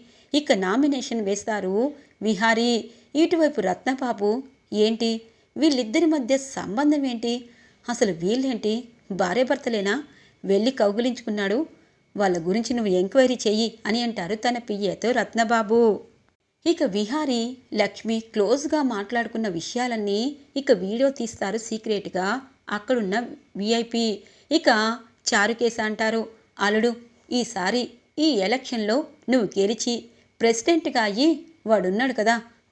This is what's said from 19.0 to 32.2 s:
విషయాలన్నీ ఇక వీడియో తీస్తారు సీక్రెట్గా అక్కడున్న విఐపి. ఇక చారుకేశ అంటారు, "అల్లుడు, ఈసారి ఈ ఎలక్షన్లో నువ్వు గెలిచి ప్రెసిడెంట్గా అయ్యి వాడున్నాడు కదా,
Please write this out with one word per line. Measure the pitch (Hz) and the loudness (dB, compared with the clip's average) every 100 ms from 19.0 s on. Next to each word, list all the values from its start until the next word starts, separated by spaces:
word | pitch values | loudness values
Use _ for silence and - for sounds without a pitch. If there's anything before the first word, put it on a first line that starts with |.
| 208 240 226 226 220 | -4 -4 -4 -4 -4
విషయాలన్నీ | 165 - 240 247 226 208 202 262 294 - 277 | -4 -6 -4 -4 -2 -2 0 -2 -6 -10 -2
ఇక | 277 | 2
వీడియో | 208 190 226 269 | 2 0 0 0
తీస్తారు | 269 226 - 202 226 | 0 -8 -6 -4 -4
సీక్రెట్గా | - 220 220 208 190 180 190 254 269 _ - | -6 -6 -4 -4 -4 -4 -2 -4 -8 _ -8
అక్కడున్న | 208 - 247 190 208 240 - _ | -6 -2 -2 0 -2 -4 -12 _
విఐపి. | 185 208 233 233 233 226 202 - _ - | -6 0 0 0 -2 -2 -4 -10 _ -2
ఇక | 330 330 220 220 240 - _ - | 2 4 4 2 -4 -10 _ -2
చారుకేశ | 220 208 233 240 233 | 0 0 0 -2 -2
అంటారు, | 214 214 220 226 220 - _ - | -4 -2 -2 -2 -4 -12 _ -4
"అల్లుడు, | 202 214 233 233 - _ - | 0 2 2 -2 -12 _ -4
ఈసారి | 247 220 190 185 247 233 - _ - | -4 -2 -4 -2 -2 -4 -10 _ 0
ఈ | |
ఎలక్షన్లో | 311 226 190 254 - 233 208 254 311 - - | 2 2 2 0 -2 -4 0 0 -2 -8 0
నువ్వు | 254 190 196 | 2 2 0
గెలిచి | 196 233 247 233 - _ _ - | 0 0 -4 -4 -6 _ _ 0
ప్రెసిడెంట్గా | 226 233 - 330 320 262 | 2 2 2 2 2 0
అయ్యి | 214 202 311 285 - _ 214 | 0 2 2 2 -4 _ 0
వాడున్నాడు | 214 185 202 262 | 2 2 0 0
కదా, | 233 | 2